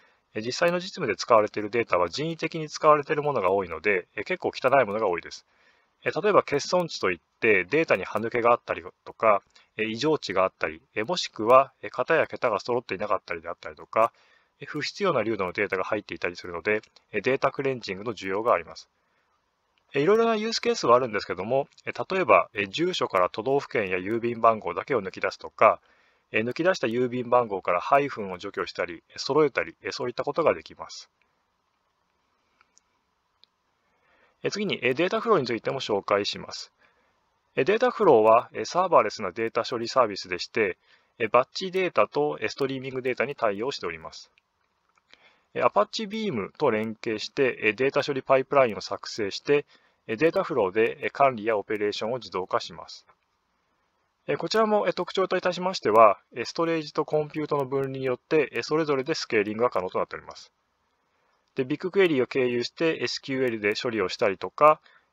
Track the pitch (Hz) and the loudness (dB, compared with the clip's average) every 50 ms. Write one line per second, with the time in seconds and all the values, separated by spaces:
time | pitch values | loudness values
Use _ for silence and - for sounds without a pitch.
0 | _ _ _ _ _ _ - 113 110 120 - - 175 170 175 180 180 202 - 196 | _ _ _ _ _ _ -10 -8 -8 -6 -2 0 0 0 0 -2 -6 -8 -10 -6
1 | 160 117 92 - - - 120 107 104 104 - 110 104 107 - 117 113 - 92 87 | -4 -4 -4 -2 2 4 4 4 4 4 0 -6 -6 -4 -2 -2 -2 0 2 2
2 | 90 87 82 131 151 165 165 156 165 160 - 165 156 147 - - - 156 151 151 | 2 0 -2 -4 -6 -6 -6 -6 -8 -8 -6 -8 -10 -10 -6 0 4 4 4 4
3 | 143 - 156 147 147 147 139 120 95 90 98 101 95 85 82 80 - 104 101 90 | 4 -2 -2 -2 -2 -2 0 0 2 2 2 2 0 -2 -6 -4 0 2 2 0
4 | - _ - 107 - - 185 - - 101 - - - 127 131 139 123 101 98 110 | 0 _ -10 -10 -8 -6 -6 -4 -4 -6 -4 0 0 2 4 4 4 2 0 -2
5 | 113 95 87 85 - 78 - - - _ _ _ _ _ _ _ _ _ _ _ | 0 0 -2 -2 -6 -10 -16 -20 -20 _ _ _ _ _ _ _ _ _ _ _
6 | - - - 156 190 214 185 139 - - 143 143 - - - 180 175 156 - - | -6 -4 -4 -2 0 2 4 4 2 2 0 -4 -2 0 0 -2 -2 -2 -6 -4
7 | - 95 87 - _ _ _ - - 113 104 95 90 90 127 156 165 - 123 98 | -2 -2 -2 -2 _ _ _ -2 2 4 4 4 2 2 0 0 2 2 0 0
8 | 85 - - 107 113 113 - 120 113 120 120 - _ - 90 85 82 90 - _ | -2 -4 -4 -4 -4 -2 -2 2 4 4 4 2 _ -4 -8 -8 -8 -14 -18 _
9 | - - - - 113 110 104 98 - _ _ _ _ _ _ - 110 110 110 113 | -20 -20 -8 0 4 4 4 4 2 _ _ _ _ _ _ -6 -6 -4 -4 -2
10 | 135 156 156 135 - - 92 95 92 95 _ - - 82 78 82 _ _ - 107 | 0 0 0 0 -2 -2 0 2 2 2 _ -2 -6 -6 -6 -6 _ _ -6 -6
11 | 110 123 180 - - - - - 107 110 127 131 135 135 _ _ - 104 - - | -4 -4 -4 -4 -6 -6 -6 -2 2 6 6 6 6 4 _ _ -14 -10 -6 -4
12 | 127 - 165 151 117 - - - - 123 107 92 - - 120 123 120 - 101 90 | 0 2 2 2 2 0 -2 -2 -2 0 0 -2 -2 -2 -4 -4 -4 -4 -6 -6
13 | 104 101 101 92 - - 87 85 80 85 87 - - 82 78 - 82 - - 113 | -4 -2 -2 -4 -4 -6 -10 -10 -8 -12 -14 -12 -12 -16 -16 -16 -12 -4 0 2
14 | 113 113 _ _ _ _ _ _ _ _ _ - 143 - - 151 139 - - - | 2 2 _ _ _ _ _ _ _ _ _ -20 -16 -12 -8 -8 -8 -8 -6 -4
15 | 202 185 147 120 104 110 113 98 95 90 - 110 104 92 98 92 92 - 110 107 | -2 0 0 0 0 -2 -2 -4 -4 -4 -2 -2 -2 -2 -2 -4 -4 -2 -4 -6
16 | 98 - 90 - - 90 90 - - 90 87 85 - 104 107 107 - - _ _ | -6 -8 -10 -6 -6 -6 -6 -6 -12 -10 -10 -6 -2 0 0 0 -2 -8 _ _
17 | _ _ - 107 95 127 131 135 - 139 - - 135 135 131 120 - - 95 95 | _ _ -6 -4 0 0 0 2 0 0 -2 0 -4 -4 -4 -4 -6 -10 -10 -8
18 | 104 120 104 - 95 95 95 104 113 120 101 87 80 82 82 - - _ _ _ | -8 -10 -10 -8 -6 -6 -4 -2 2 2 2 2 0 -4 -16 -20 -20 _ _ _
19 | _ _ _ _ _ _ _ _ _ _ _ _ _ _ _ _ _ _ - 143 | _ _ _ _ _ _ _ _ _ _ _ _ _ _ _ _ _ _ -2 0
20 | 147 175 208 226 226 233 226 208 214 226 220 - - 233 233 - - 131 117 123 | 2 4 4 4 4 2 0 0 -2 -4 -4 -2 -2 -2 -2 0 2 4 4 4
21 | 131 117 104 98 - - 92 87 95 110 127 135 143 - _ _ - 113 - - | 4 2 -4 -4 -4 -4 -6 -6 -4 -2 -2 -2 -2 -4 _ _ -12 -12 -8 -8
22 | 120 - 185 190 175 120 101 87 82 - - 101 101 98 95 131 165 185 175 - | -6 -4 -2 0 4 6 6 6 6 4 -2 -6 -6 -4 -4 -4 -4 -2 -2 -2
23 | 127 110 - 95 90 87 - 113 104 135 139 143 - - - 123 101 90 95 92 | -4 0 0 2 0 0 -2 -4 -4 0 0 -2 -2 -2 -4 -4 -2 -2 -2 -4
24 | 92 98 113 117 113 120 117 117 113 113 113 107 - 87 85 92 - - 139 113 | -4 -2 -4 -2 -2 -4 -4 2 2 2 2 2 -2 -6 -6 -4 -4 -2 -2 -2
25 | 95 92 - 101 98 95 - - - - _ - 120 107 90 - _ _ _ _ | -2 -4 -8 -6 -6 -6 -6 -6 -14 -10 _ 4 4 4 4 4 _ _ _ _
26 | _ _ _ _ _ _ - 110 113 120 123 - 160 185 185 - - 120 113 123 | _ _ _ _ _ _ -2 -2 -2 -2 -2 -2 0 0 0 0 0 -2 0 0
27 | 127 120 120 127 120 120 123 123 120 107 101 92 - 98 87 87 - - 143 143 | -2 -2 -2 -4 -2 2 2 2 2 2 -2 -4 -2 0 0 0 2 4 2 2
28 | 143 135 - 120 104 95 92 90 92 101 - 101 90 - - - 90 85 85 80 | 2 2 -4 -8 -8 -8 -8 -10 -10 -8 -6 -6 -6 -6 -4 -6 -6 -6 -6 -12
29 | - _ - - - - 135 151 156 139 - - 82 82 - _ - 101 - - | -16 _ -14 -10 -4 0 2 4 2 2 2 -2 -4 -4 -6 _ -10 -10 -8 -6
30 | 131 123 - - 127 147 139 - 160 123 95 82 - - 87 - 82 - - - | -6 -6 -6 -6 -6 -4 -2 0 2 2 2 0 -2 -16 -16 -16 -16 -16 -16 -18
31 | - _ _ _ _ _ _ _ _ _ _ _ _ _ _ _ _ _ _ _ | -20 _ _ _ _ _ _ _ _ _ _ _ _ _ _ _ _ _ _ _
32 | _ _ _ _ _ _ _ _ _ _ _ _ _ _ _ _ _ _ _ _ | _ _ _ _ _ _ _ _ _ _ _ _ _ _ _ _ _ _ _ _
33 | _ _ _ _ _ _ _ _ _ _ _ _ _ _ _ _ _ _ _ _ | _ _ _ _ _ _ _ _ _ _ _ _ _ _ _ _ _ _ _ _
34 | _ _ _ _ _ _ _ _ - 156 - 202 208 180 120 - - 123 135 135 | _ _ _ _ _ _ _ _ -8 -6 -4 -4 -4 -4 -2 0 0 0 2 2
35 | 175 185 226 220 220 233 214 165 127 113 120 104 - - 135 135 - - 107 98 | 0 0 0 -2 0 2 2 2 2 0 -4 -4 -4 -4 -6 -4 -2 -2 -2 -2
36 | - - 104 101 104 - - 92 85 - - - - - _ _ _ _ _ _ | 0 2 0 0 0 -2 -6 -8 -10 -14 -14 -14 -14 -16 _ _ _ _ _ _
37 | _ _ _ _ _ _ _ _ _ _ - 135 135 175 208 226 254 247 - - | _ _ _ _ _ _ _ _ _ _ -2 -2 0 2 2 2 2 0 0 4
38 | 214 170 135 110 107 110 110 120 120 - - 107 110 - - 170 185 180 165 135 | 6 8 8 8 8 8 8 6 6 2 -8 -8 -8 -4 -2 -2 0 4 6 4
39 | 110 104 - - 107 92 87 113 113 110 - 117 110 - 131 113 117 117 - 131 | 4 4 0 -6 -8 -6 -4 -4 -4 -4 -2 -2 -4 -2 -4 -6 -6 -2 2 2
40 | 120 107 98 - - 92 90 87 - - - 120 107 92 87 _ _ _ _ _ | 2 2 2 -6 -8 -8 -8 -8 -8 -4 -2 0 0 0 -2 _ _ _ _ _
41 | _ _ _ - 117 107 - 123 131 - - - 190 185 175 190 185 170 - - | _ _ _ -6 -2 2 4 4 2 2 -2 -10 -8 -6 -4 -2 -2 -2 2 0
42 | 104 - - 147 147 151 151 151 110 107 - - 139 135 135 131 127 135 127 127 | 0 0 2 -2 -2 -2 -2 -4 -6 -8 -6 -4 -4 -4 -4 -6 -10 -10 -8 -6
43 | 123 127 120 - 113 139 143 - 120 107 98 98 113 139 139 - - 87 82 80 | -4 -4 -2 -2 -4 -4 -4 -2 -2 -2 -2 -2 -4 -6 -6 -6 -8 -10 -10 -10
44 | 80 78 - - - _ _ _ _ _ _ _ _ _ _ _ _ _ _ _ | -14 -16 -18 -18 -20 _ _ _ _ _ _ _ _ _ _ _ _ _ _ _
45 | _ _ _ - _ _ _ _ _ _ - 120 123 123 - 196 208 - - - | _ _ _ -20 _ _ _ _ _ _ -4 0 0 2 2 2 0 0 -2 -8
46 | 226 196 208 220 220 202 143 107 92 - - - 151 135 110 107 110 113 110 - | -8 -8 -6 -6 -4 -4 -4 -4 -6 -6 -6 -2 0 0 0 0 -2 -4 -8 -8
47 | - 120 110 104 - - - - 139 123 113 - - 107 104 104 131 139 - 147 | -6 -6 -6 -6 -6 -8 -2 0 0 0 0 0 0 0 0 2 0 0 0 0
48 | 131 - 143 131 - - 135 131 131 - 139 143 131 117 98 92 - - 101 - | -2 -2 -4 -4 0 2 2 2 2 2 4 4 4 4 2 -4 -8 -8 -8 -10
49 | - - - - 104 98 - - - - 143 147 - _ _ _ _ _ _ _ | -10 -10 -8 -6 -6 -6 -6 -6 -2 0 0 0 0 _ _ _ _ _ _ _
50 | _ - 113 110 151 165 - 294 - - 160 123 101 92 92 110 113 117 - - | _ -8 -4 2 2 2 2 2 -2 -2 0 0 0 2 2 2 2 2 0 -2
51 | 123 107 - - 139 135 127 107 101 113 110 101 95 - 110 101 104 104 101 - | -8 -6 0 2 2 2 2 0 -2 -2 -2 -2 -2 -2 -4 -2 -2 -2 -2 -4
52 | 113 110 127 123 107 92 92 92 92 - - 113 - - 87 78 - - - - | -4 -6 -6 -6 -8 -8 -6 -6 -6 -4 -4 -6 -6 -6 -16 -18 -18 -18 -20 -20
53 | _ _ _ _ _ _ _ _ _ _ _ _ _ _ _ _ _ _ _ _ | _ _ _ _ _ _ _ _ _ _ _ _ _ _ _ _ _ _ _ _
54 | _ _ _ _ _ - 147 - - 170 - 220 220 214 214 208 190 190 - - | _ _ _ _ _ -6 -6 -4 -4 -2 0 0 2 2 2 0 2 0 -2 -2
55 | 180 - - 196 185 185 190 180 - 185 170 175 180 185 185 - - 117 104 110 | -4 -6 -2 -2 -2 0 0 -2 -2 -2 -4 -2 -4 -4 -4 -2 0 4 8 8
56 | 113 104 95 - _ _ - 127 113 - - - 165 165 165 160 151 151 - 165 | 10 8 8 4 _ _ -10 -10 -8 -8 -4 -2 -2 0 0 -2 -4 -6 -4 -4
57 | 147 - 156 151 151 147 - 156 151 147 151 143 139 127 139 139 135 135 135 135 | -4 -2 -2 -2 -2 -2 -4 -6 -4 -2 -2 -2 -2 -2 -2 -4 -4 -4 -6 -4
58 | 131 131 123 - _ - 160 156 131 - - 117 117 - 151 160 165 147 143 131 | -4 -4 -4 -4 _ 0 2 2 2 2 -2 -6 -4 -2 0 0 0 0 0 -2
59 | 127 156 160 - - - 123 107 101 107 107 110 120 123 - 101 90 92 - 110 | 0 -2 -4 -6 -4 0 2 2 2 2 0 0 0 0 0 0 -4 -2 -2 -4
60 | 87 - 80 78 78 78 76 - - - _ _ _ _ _ _ _ _ _ _ | -4 -4 -6 -14 -14 -16 -18 -20 -20 -20 _ _ _ _ _ _ _ _ _ _
61 | _ _ _ _ _ _ _ _ _ _ _ 135 135 127 151 - - 180 175 196 | _ _ _ _ _ _ _ _ _ _ _ -6 -4 -4 -4 -6 -6 -2 2 4
62 | 190 170 151 127 120 - - 139 127 127 120 120 120 - _ - 170 160 160 - | 4 4 4 2 2 0 2 0 0 0 0 -2 -4 -4 _ -2 -2 0 0 0
63 | 127 120 - - - - 135 131 131 123 113 110 104 101 107 - - 127 113 107 | -2 -4 -4 -6 -6 -6 -4 -2 0 -2 -2 0 0 0 0 0 -2 -2 0 0
64 | 92 90 - - 120 104 95 - - 95 - - 147 151 151 - _ _ _ _ | -2 -2 -2 0 0 0 0 -2 -6 -8 0 6 6 6 6 6 _ _ _ _
65 | _ _ | _ _